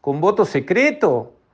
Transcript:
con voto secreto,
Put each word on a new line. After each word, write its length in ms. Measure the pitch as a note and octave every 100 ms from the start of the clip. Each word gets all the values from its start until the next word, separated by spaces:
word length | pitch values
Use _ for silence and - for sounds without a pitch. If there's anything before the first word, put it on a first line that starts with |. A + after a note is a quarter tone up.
con 200 | - C#3+
voto 240 | F3 G3+
secreto, 880 | F#3 C#3+ - F#3 C#4+ - G3 B2 - - _